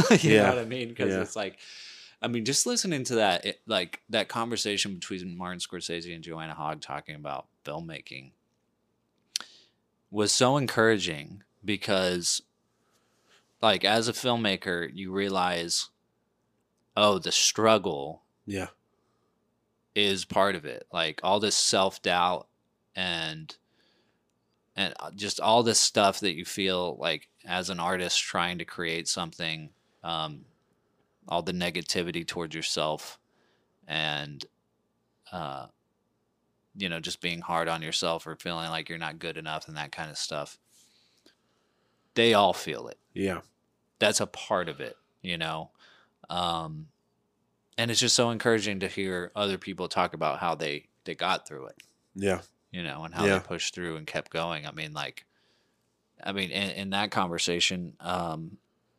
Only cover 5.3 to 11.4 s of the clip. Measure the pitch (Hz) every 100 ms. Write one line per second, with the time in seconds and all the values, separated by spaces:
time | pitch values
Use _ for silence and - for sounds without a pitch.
5.3 | 87 90 90 - 90 - 85 87 82 80
6.3 | 80 80 76 78 78 - 71 - 76 73
7.3 | 67 - _ 71 76 82 76 - 65 67
8.3 | _ _ _ _ _ _ _ _ _ _
9.3 | - - - _ _ _ _ _ 104 104
10.3 | - 127 143 123 - 113 107 87 76 78
11.3 | 98